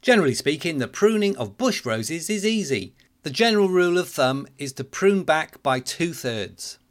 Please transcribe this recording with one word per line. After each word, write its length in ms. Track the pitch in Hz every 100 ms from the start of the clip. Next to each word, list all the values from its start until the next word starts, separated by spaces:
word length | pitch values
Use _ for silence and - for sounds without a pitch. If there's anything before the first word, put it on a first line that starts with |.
Generally 340 | - 233 156 117
speaking, 440 | - 151 170 151
the 80 | 120
pruning 480 | - 208 220 202 196
of 200 | 110 98
bush 280 | 254 - 123
roses 440 | 113 113 165 165
is 160 | 208 202
easy. 500 | 226 165 127 90 _ _ _
The 60 | 156
general 380 | 131 233 214 196
rule 300 | 180 180 175
of 100 | 175
thumb 400 | - 127 135 139 _
is 160 | 143
to 100 | -
prune 400 | 135 - 196 196
back 380 | 175 156 156 -
by 180 | 143 131
two-thirds 1000 | 127 - 170 151 131 113 92 92 - - _